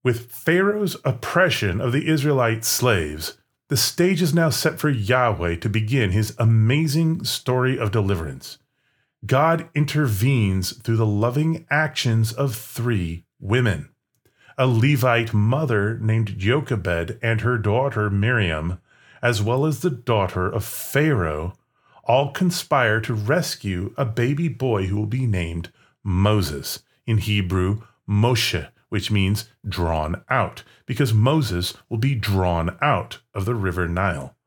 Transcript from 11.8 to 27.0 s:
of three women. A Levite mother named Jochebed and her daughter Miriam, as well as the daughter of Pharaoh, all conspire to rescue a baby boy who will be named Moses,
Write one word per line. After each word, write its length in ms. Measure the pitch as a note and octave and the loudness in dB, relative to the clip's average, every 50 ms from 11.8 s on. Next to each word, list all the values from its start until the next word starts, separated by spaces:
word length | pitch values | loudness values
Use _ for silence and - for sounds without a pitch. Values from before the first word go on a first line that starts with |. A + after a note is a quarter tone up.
| D#3 D3 - - - B2 A2 A2+ A2 A2 | 0 0 -2 -2 0 0 2 2 2 0
of 240 | - B2+ C#3 C3+ A2 | 0 -2 -2 -2 -4
three 680 | - - - - - A#2 A#2+ A#2 F#2+ F2 E2 E2+ E2+ _ _ _ _ | -6 -12 -12 -10 -6 -2 -2 -2 -2 -2 -4 -6 -10 _ _ _ _
women. 480 | - F#2+ A#2+ B2+ B2 A2 F2 - - - _ _ _ _ _ _ _ _ _ _ _ - - | -4 0 0 2 2 2 0 -2 -6 -14 _ _ _ _ _ _ _ _ _ _ _ -14 -2
A 100 | - C3 | 0 2
Levite 680 | C3 A#2+ A2 A#2 C#3+ D3 B2 A#2+ B2+ A#2 A#2+ A#2 A2 - | 2 4 4 4 4 4 4 4 4 4 2 2 2 0
mother 640 | G#2+ G#2 A2 B2+ D3+ D#3+ C3 A2+ G#2 G2+ G#2+ A#2 - | 2 2 2 2 0 0 0 0 0 0 0 -2 -2
named 380 | A2+ G#2+ A2 A2+ A2 G2 F#2 | -2 0 0 0 0 -2 -4
Jochebed 840 | - F#2+ G#2 B2+ D3+ C#3+ - B2+ G2+ E2+ F2 F2 E2+ E2+ E2 - - | -2 0 2 2 0 0 -2 -4 -2 0 -2 -2 -2 -2 -4 -6 -4
and 200 | - A2+ A2+ A2 | -2 -2 -2 0
her 160 | - B2 B2 | 0 0 -2
daughter 520 | A2+ G2+ G#2 G2+ A#2+ C3+ C#3+ - A2 G#2 G#2 | 0 0 0 0 2 0 0 -2 -2 -2 0
Miriam, 680 | G2+ G2 G#2 A#2+ B2+ A#2 G2 E2+ D#2+ D#2 D#2 E2+ F2+ - _ _ _ _ _ - - - | 0 0 2 2 2 2 0 0 -2 -2 -4 -4 -6 -8 _ _ _ _ _ -20 -14 -2
as 200 | - A#2+ A#2+ G2 | -2 0 0 0
well 240 | G2+ G#2+ B2 C3 D3 | 0 0 0 0 0
as 160 | D#3+ D3 - | -2 -2 -2
the 80 | - F3+ | -4 -4
daughter 580 | C3+ A2+ - - A#2 G#2+ G2 F2+ - F2+ F2+ | -4 -4 -2 0 0 2 0 0 -2 -2 -2
of 160 | G2 - A2+ A2 | -2 -2 -4 -6
Pharaoh, 960 | - - - - - - C#3 D3+ D#3 C#3+ G#2 E2+ D#2 D2+ D2+ D#2+ F#2 - _ _ _ _ _ _ _ _ - _ | -6 -10 -12 -12 -2 0 0 2 2 2 2 0 0 -2 -4 -6 -8 -10 _ _ _ _ _ _ _ _ -8 _
all 280 | - A#2+ C3+ D3 C#3+ - | 2 2 2 2 0 -2
conspire 680 | - F#3 F3+ F3 - - - D3+ C3+ B2 A2 G#2+ A2+ | 0 0 0 0 -2 -4 0 2 2 4 4 2 0
to 140 | A2+ - A#2+ | 0 -2 -4
rescue 800 | G#2+ G2+ G#2+ D3 F3+ - - - - - G2+ F#2 F2+ F2 - - | -4 0 0 0 0 0 -4 -8 -6 -4 -4 -4 -2 -4 -6 -4
a 80 | - C#3 | -4 -4
baby 460 | A2+ G#2+ B2 A#2 C3 D3 C#3+ E3+ D#3+ | -2 -2 -2 0 0 0 -2 -2 -4
boy 380 | A2+ - C3+ B2+ A2+ G2 F#2+ | -4 -2 -2 0 0 0 0
who 100 | F2+ G2+ | -2 -2
will 80 | G#2 G#2+ | -2 -2
be 200 | G#2 A#2 C3 C3 | -4 -4 -4 -2
named 460 | A#2 G2+ F2+ E2+ E2 E2+ E2+ D#2+ - _ _ _ _ _ _ _ | -2 0 -2 -2 -4 -6 -8 -8 -10 _ _ _ _ _ _ _
Moses, 760 | G2+ F2+ F#2 G2 G#2 G#2+ G#2 F2+ - - C#2 C#2 - - - _ _ _ _ | -2 0 2 4 4 4 2 0 -2 -4 -8 -8 -10 -12 -12 _ _ _ _